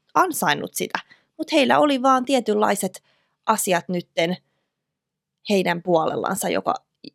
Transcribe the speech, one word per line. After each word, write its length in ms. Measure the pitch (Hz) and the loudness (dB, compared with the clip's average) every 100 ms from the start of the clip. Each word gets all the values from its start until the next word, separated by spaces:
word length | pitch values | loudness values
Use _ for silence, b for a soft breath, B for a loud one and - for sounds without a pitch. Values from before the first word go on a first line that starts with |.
| _ - | _ 0
ansainnut 580 | 359 - 170 147 - | 0 0 0 -2 -4
sitä, 240 | - - - - b b - | -8 -8 -10 -20 b b -12
mut 140 | 311 | -2
heillä 260 | 311 247 269 | 2 4 4
oli 240 | 294 269 | 4 2
vaan 220 | 262 262 | 2 2
tietynlaiset 760 | 254 269 226 214 214 202 190 - _ _ _ _ - | 2 -2 0 0 0 -2 -4 -8 _ _ _ _ -2
asiat 420 | 220 - 170 - | -2 0 -2 0
nytten 480 | 180 - - 170 180 _ _ _ _ _ _ _ _ _ _ - | -6 -4 -2 -2 -2 _ _ _ _ _ _ _ _ _ _ -2
heidän 320 | 202 180 170 | 0 0 -2
puolellansa, 680 | 180 165 160 - 98 190 185 | 0 2 2 -2 -2 -2 -2
joka, 260 | - - - _ _ - | -2 -2 -6 _ _ -20